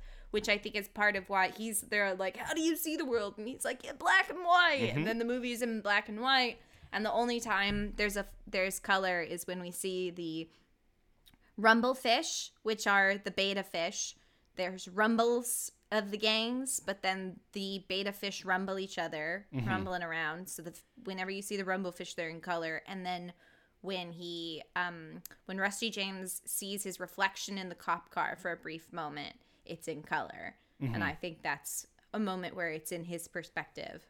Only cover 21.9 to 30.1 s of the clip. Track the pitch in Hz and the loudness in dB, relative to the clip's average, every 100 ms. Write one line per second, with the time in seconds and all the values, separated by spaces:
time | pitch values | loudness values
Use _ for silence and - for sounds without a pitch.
21.9 | 175 180 - 165 165 175 170 160 160 - | -4 -8 -6 -6 -6 -2 -2 -2 -4 -6
22.9 | 190 185 180 175 - - _ _ _ 185 | -6 -4 -4 -6 -14 -20 _ _ _ -6
23.9 | 185 175 170 175 170 165 156 - 175 180 | -4 -6 -8 -8 -6 -6 -8 -6 -4 -4
24.9 | 170 156 160 - - - 190 196 202 226 | -4 -12 -14 -16 -16 -8 -2 0 0 -4
25.9 | 202 190 190 185 - - - 196 196 196 | -2 -4 -4 -8 -8 -6 -6 -4 -6 -6
26.9 | 180 180 - 196 - - 196 185 175 - | -6 -8 0 0 0 -6 -6 -6 -6 -2
27.9 | 170 - - 156 170 180 165 160 160 - | -2 -2 -2 -2 -2 -4 -6 -8 -10 -10
28.9 | - 151 147 143 - _ _ - 165 - | -8 -6 -6 -10 -14 _ _ -12 -10 -6
29.9 | 151 - | -8 -2